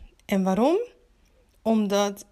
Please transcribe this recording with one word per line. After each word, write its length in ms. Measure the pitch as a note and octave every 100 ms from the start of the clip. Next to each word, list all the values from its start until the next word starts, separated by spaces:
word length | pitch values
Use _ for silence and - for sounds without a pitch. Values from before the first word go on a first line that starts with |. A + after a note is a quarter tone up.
| - _ -
En 180 | G3
waarom? 340 | F#3+ F#3+ B3+ F4+ A#4+ - _ _ _ _ _ _
Omdat 640 | G#3+ A3+ G#3 G3+ G3+ G3 -